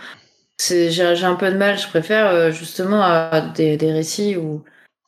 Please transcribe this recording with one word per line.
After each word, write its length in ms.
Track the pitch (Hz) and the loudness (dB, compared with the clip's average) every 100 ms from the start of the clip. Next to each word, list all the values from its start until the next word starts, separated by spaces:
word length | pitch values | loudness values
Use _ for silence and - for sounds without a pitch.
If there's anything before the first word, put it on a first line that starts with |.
| - - _ _ _ - | -20 -20 _ _ _ -8
c'est, 320 | - 175 170 | -2 2 2
j'ai, 260 | 170 175 175 | 2 2 2
j'ai 80 | |
un 120 | 185 175 | 0 0
peu 140 | 196 | 0
de 60 | 190 | 2
mal. 220 | 202 196 | 0 0
Je 80 | - | -2
préfère, 400 | 165 160 214 208 | -2 0 2 4
euh, 240 | 175 165 | 4 2
justement 500 | 160 165 - 185 208 | 0 -8 -6 0 2
à 400 | 185 165 165 160 | 4 2 2 0
des, 380 | 160 165 156 151 | -2 0 0 2
des 120 | 156 | 0
récits 440 | 156 160 - 208 185 | -2 -4 -4 -2 -2
où, 260 | 156 151 - _ _ _ | -6 -8 -12 _ _ _